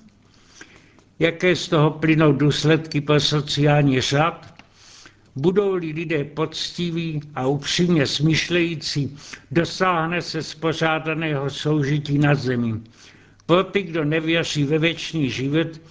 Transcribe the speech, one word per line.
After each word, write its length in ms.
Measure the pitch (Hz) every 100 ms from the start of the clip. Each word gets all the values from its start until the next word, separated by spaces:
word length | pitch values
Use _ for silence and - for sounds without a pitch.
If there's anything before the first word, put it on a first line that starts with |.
| - _ _ _ _ - - - _ _ _ -
Jaké 360 | 165 165 180 170
z 120 | -
toho 240 | 165 151
plynou 400 | 151 160 156 160
důsledky 680 | 131 147 - 147 160 156 147
pro 180 | 147 147
sociální 800 | 139 151 147 - 147 147 143 127
řád? 520 | 123 139 165 - - - - _ - - - _ _ 131
Budou-li 560 | 160 190 202 185 160
lidé 320 | 151 165 160
poctiví 1000 | 143 147 160 - - - 175 165 165 151 143 -
a 120 | 131
upřímně 600 | 143 139 - 175 170 131
smýšlející, 1080 | - 156 151 - 175 170 165 - 147 127 - - - -
dosáhne 680 | 151 165 - 190 170 160 175
se 220 | - 160
spořádaného 1080 | 139 - 160 156 160 160 156 156 160 143 139
soužití 680 | 139 151 156 139 151 143 143
na 180 | 147 147
zemi. 380 | 127 123 117 110 - - - - - _ -
Pro 180 | 175
ty, 200 | 190 202
kdo 220 | 175 165 147
nevěří 580 | 160 160 165 156 147
ve 140 | 139 156
věčný 520 | 165 156 - 160 135
život, 380 | 113 135 156 165 - -